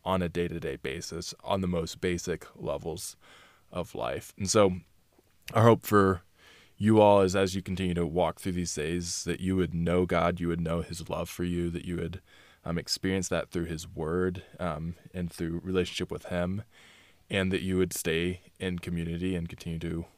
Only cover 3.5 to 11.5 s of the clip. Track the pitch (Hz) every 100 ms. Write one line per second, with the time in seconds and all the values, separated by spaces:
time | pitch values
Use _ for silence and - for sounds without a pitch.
3.5 | _ _ 90 85 - 60 69 - - 98
4.5 | 110 98 90 - _ _ _ _ _ -
5.5 | 110 113 110 - 104 98 90 _ _ -
6.5 | - - _ 104 110 104 101 95 95 95
7.5 | 95 90 90 92 87 85 85 82 - 98
8.5 | 90 87 - 73 87 87 - - - 92
9.5 | 95 85 85 85 90 90 87 85 87 85
10.5 | 85 82 85 82 85 82 80 85 - 90